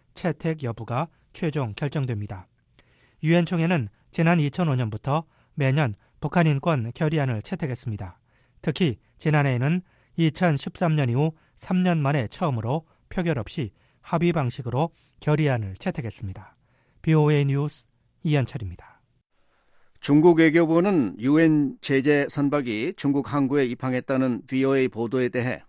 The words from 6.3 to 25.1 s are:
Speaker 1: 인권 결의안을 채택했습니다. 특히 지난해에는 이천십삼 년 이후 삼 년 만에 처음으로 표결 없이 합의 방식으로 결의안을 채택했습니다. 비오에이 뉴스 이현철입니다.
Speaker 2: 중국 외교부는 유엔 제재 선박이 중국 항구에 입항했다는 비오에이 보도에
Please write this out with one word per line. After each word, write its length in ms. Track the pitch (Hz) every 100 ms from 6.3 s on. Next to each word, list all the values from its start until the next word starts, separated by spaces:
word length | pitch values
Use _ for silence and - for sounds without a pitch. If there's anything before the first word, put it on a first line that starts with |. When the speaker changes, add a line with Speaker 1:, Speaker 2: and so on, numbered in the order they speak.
| 180 160
Speaker 1:
인권 440 | 139 170 143 113
결의안을 500 | - 156 156 131 110
채택했습니다. 760 | - 185 139 120 123 104 92 - _ _ _ _
특히 360 | 156 131 165 104 _ _
지난해에는 640 | 160 151 139 123 135 180 - _ _ -
이천십삼 800 | 160 - 180 139 - - 170 151
년 140 | 127
이후 220 | 123 160 - _
삼 280 | _ - 185
년 180 | 180 165
만에 280 | 143 147 107
처음으로 580 | - 165 117 110 156 - _ _
표결 280 | - 170 131
없이 340 | 104 - 110 _ _ _
합의 320 | - 170 170
방식으로 580 | 170 123 - 117 135 165 _ _ _
결의안을 560 | 151 151 147 120 98 95
채택했습니다. 800 | 185 - 113 - 98 92 - _ _ _ _ _
비오에이 420 | 160 156 151 147 139
뉴스 400 | 139 147 - _ _ _ _
이현철입니다. 800 | 160 147 120 120 95 87 - _ _ _ _ _ _ _ _ _ _ _
Speaker 2:
중국 380 | - 147 175 160
외교부는 800 | 160 165 160 165 202 175 104 101
유엔 600 | 127 151 160 151 139 -
제재 460 | - 135 139 147 135
선박이 680 | 147 143 147 120 107 151 -
중국 360 | 139 139 131
항구에 320 | 143 131 143 127
입항했다는 800 | 123 131 127 - 131 131 110 -
비오에이 420 | 131 135 135 127
보도에 420 | 107 117